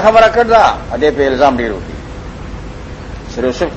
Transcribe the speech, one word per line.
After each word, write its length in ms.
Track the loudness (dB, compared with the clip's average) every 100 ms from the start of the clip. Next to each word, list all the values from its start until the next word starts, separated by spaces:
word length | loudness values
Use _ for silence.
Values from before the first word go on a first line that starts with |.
| 6
خبره 220 | 6 6 4
کړ 80 |
ده، 300 | 4 4 4 0 -6 0
دې 160 | 0 2
په 100 | 0
الزام 300 | 4 2 2
ډېر 140 | -2
وکړي. 260 | -6 -10 -12 -14 -14 -14 -14 -12 -12 -12 -14 -14 -14 -12 -12 -10 -4
سورې 80 |
یوسف 240 | -4 -2 -4